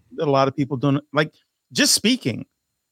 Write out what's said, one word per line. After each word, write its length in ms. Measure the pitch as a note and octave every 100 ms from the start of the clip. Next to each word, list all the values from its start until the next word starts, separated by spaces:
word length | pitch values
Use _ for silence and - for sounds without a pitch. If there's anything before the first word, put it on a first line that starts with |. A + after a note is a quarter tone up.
| _
that 160 | C3 D#3
a 20 |
lot 160 | C3+ C#3
of 80 |
people 220 | C3+ C3+ C3+
don't, 260 | C#3+ C#3 -
like, 220 | C#3 D#3 - _ _ _
just 200 | B2 C#4+
speaking. 520 | - G#3 B3+ C3+ A2 - _ _ _ _